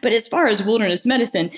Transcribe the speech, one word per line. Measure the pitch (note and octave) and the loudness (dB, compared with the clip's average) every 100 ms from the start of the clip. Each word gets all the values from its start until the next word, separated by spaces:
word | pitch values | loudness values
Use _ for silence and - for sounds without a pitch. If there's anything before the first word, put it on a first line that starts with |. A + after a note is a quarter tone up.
but | A#3+ | 0
as | A3+ A3 | 0 0
far | D#4+ C#4+ | 0 2
as | G3+ | 2
wilderness | G3 A3+ G3 F3+ B3 | 0 0 0 0 0
medicine, | B3+ A#3 F#3 E3+ | 0 0 -2 -4